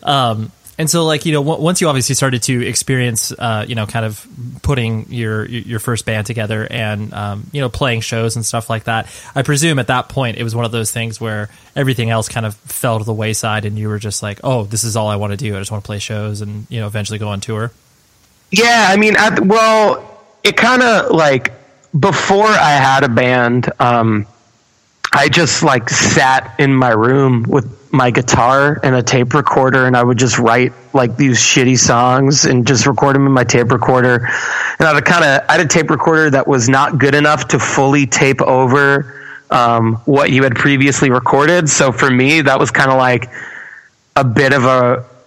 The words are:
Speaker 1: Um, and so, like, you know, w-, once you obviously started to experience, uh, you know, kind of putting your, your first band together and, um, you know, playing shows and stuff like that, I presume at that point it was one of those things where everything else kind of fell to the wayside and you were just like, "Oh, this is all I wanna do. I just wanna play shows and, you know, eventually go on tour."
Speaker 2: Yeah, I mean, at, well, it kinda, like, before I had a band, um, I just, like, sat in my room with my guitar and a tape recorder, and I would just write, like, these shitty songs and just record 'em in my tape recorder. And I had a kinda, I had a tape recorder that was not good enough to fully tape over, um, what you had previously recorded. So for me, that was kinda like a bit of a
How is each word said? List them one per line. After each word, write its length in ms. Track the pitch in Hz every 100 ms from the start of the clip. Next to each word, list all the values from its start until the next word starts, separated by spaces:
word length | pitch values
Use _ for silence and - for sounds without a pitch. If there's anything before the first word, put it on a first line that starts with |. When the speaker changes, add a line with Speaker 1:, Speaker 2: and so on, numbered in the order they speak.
Speaker 1:
Um, 480 | - 143 123 110 110 _ - -
and 80 | 160
so, 160 | 170
like, 220 | 160 151 165
you 60 |
know, 100 | 151
w-, 180 | 143 160
once 200 | 160 180
you 60 | 170
obviously 260 | 135 120
started 280 | 131 135 123
to 220 | - 123 123
experience, 680 | 117 - 131 123 113 -
uh, 340 | - 120 110 104
you 60 |
know, 120 | 117 107
kind 200 | 117 110
of 200 | 107 - - 123 123
putting 500 | - 139 113 110 -
your, 320 | 123 113 107
your 340 | 107 120 - 113
first 280 | - 113 -
band 200 | 110 104
together 400 | 117 107 110 110
and, 420 | 120 110 104 104
um, 380 | - 104 101 -
you 80 | 147
know, 80 | 131
playing 320 | - 139 117
shows 340 | 107 117 113 117
and 100 | 113
stuff 240 | 120 -
like 140 | 113
that, 220 | 113 113 110 - -
I 80 | -
presume 360 | 131 143 165 147
at 100 | 120
that 200 | 127 -
point 300 | - 127 107
it 40 |
was 120 | 117
one 100 | 113
of 80 | 120
those 180 | 113 110
things 300 | - 113 110
where 300 | 113 107 104 - _ -
everything 320 | 135 127 113
else 220 | 113 107
kind 160 | - 113
of 80 | 104
fell 420 | - - 131 113
to 60 |
the 80 | 107
wayside 540 | 110 110 107 113 107 104
and 120 | 107
you 100 | 107
were 100 | 107
just 240 | 107 101
like, 180 | 107 98
"Oh, 220 | - 131
this 180 | 104 110
is 140 | 113 110
all 120 | 107
I 80 | 104
wanna 200 | 104 101
do. 180 | 113
I 40 | 101
just 120 | 98
wanna 120 | 107
play 160 | - 104
shows 420 | - 107 107 104
and, 260 | 104 104 107
you 100 | 117
know, 60 | 107
eventually 320 | 107 104 107
go 100 | 107
on 120 | 101
tour." 320 | 101 110 117 - _ _ _ _ _ _ _
Speaker 2:
Yeah, 360 | 185 233 240 185
I 80 | 196
mean, 200 | 214 208
at, 220 | 214 -
well, 800 | 190 220 220 220 208 139 - - _ _
it 140 | 202 -
kinda, 520 | 226 254 247 214 -
like, 420 | 165 156 131 - - _ _ _ 156
before 500 | 190 139 - 196 214
I 220 | 202 156
had 340 | 143 135 135
a 40 | 139
band, 600 | 113 127 127 120 123 120 -
um, 460 | 127 120 113 107 101 _ _ _ _ _ _ _ -
I 160 | - 143
just, 340 | 147 156 -
like, 240 | - 127 113
sat 640 | - - 156 131 131 - -
in 140 | 143
my 160 | 131 127
room 540 | 110 113 135 131 123 113
with 180 | 143 113 - _
my 200 | - 123
guitar 680 | 117 120 - 120 135 143 147
and 100 | 135
a 80 | 143
tape 320 | 117 135 123
recorder, 520 | 147 - - 131 131 127
and 100 | 127
I 80 |
would 140 | 120 123
just 200 | 123 107
write, 340 | 120 120 123 - -
like, 240 | 139 123 117
these 220 | 143 120
shitty 380 | - - 127 127
songs 640 | - 120 123 127 135 139
and 200 | - 127
just 220 | 117 131 123
record 300 | 139 143 135
'em 100 | 139
in 60 |
my 100 | 135
tape 300 | 123 120 117
recorder. 560 | 127 113 127 123 120 117 - - - - -
And 100 | 160
I 60 |
had 20 | 147
a 60 |
kinda, 420 | - 175 156 131 -
I 40 |
had 100 | 160
a 60 | 165
tape 220 | 170 151
recorder 400 | 156 - 160 156
that 160 | 135 131
was 220 | 139 117
not 300 | 135 143 156
good 180 | 143 143
enough 320 | 147 151 -
to 100 | 135
fully 480 | - - 139 143 135
tape 340 | - 135 131
over, 720 | - 131 131 135 139 139 139 - - - _
um, 480 | 127 120 117 113 113
what 260 | - 139 147
you 140 | 135
had 100 | 135
previously 560 | 117 147 139 139 135 143
recorded. 580 | 123 - 135 151 175 156
So 220 | - 139
for 180 | - 143
me, 340 | 123 131 160
that 180 | 139 131
was 100 | 113
kinda 240 | - 135
like 340 | 131 127 123 120 - - - - - _ _ _
a 80 | -
bit 300 | 131 110 139
of 120 | 135
a 380 | 123 127 123 123 120 -